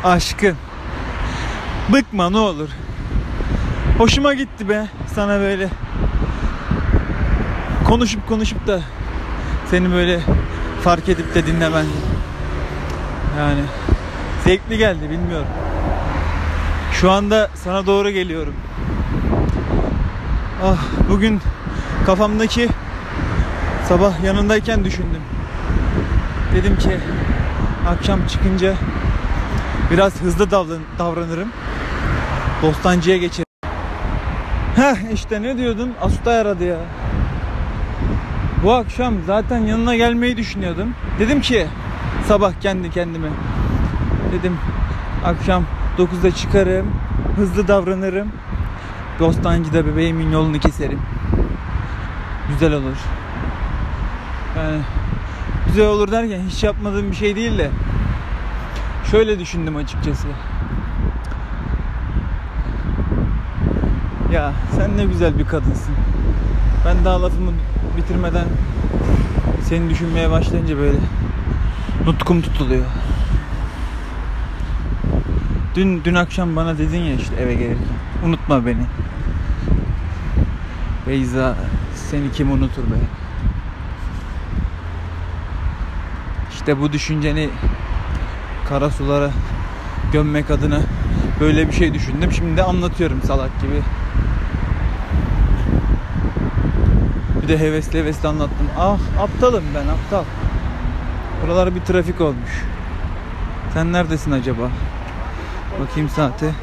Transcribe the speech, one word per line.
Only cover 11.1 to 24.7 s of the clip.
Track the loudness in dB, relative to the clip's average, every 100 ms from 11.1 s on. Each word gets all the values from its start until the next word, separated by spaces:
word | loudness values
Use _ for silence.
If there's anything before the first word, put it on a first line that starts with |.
| 0 2 2
de | 2
dinlemen. | 2 2 2 0 -2 -2 -2 -2 -6 -6 -4 -4 -6 -6 -6 -6 -2 -2 0
Yani | 2 2 0 -4 2 2 0 -6 -4 0
zevkli | 4 4 2 2
geldi, | 2 2 -2
bilmiyorum. | -2 -2 -2 -4 -4 -4 -2 0 0 -2 -2 0 0 0 0 0 -2 -2
Şu | 2 4
anda | 4 4 2 2 -2
sana | -4 -2 2
doğru | 2 4
geliyorum. | 0 -2 -2 -4 -6 -8 -6 -4 -2 -2 0 0 2 2 0 0 0 0 0 -2 -2 -2 -2 -2 0
Ah, | 2 2 0 2 4
bugün | 4 4 2 0 -4 -6 -6 -4 0 2
kafamdaki | 4 4 2 2 2 2 0 -4 -8 -8 -4 -2 0 -2 -2 -2 -2 2
sabah | 4 4 4
yanındayken | 0 2 4 2 2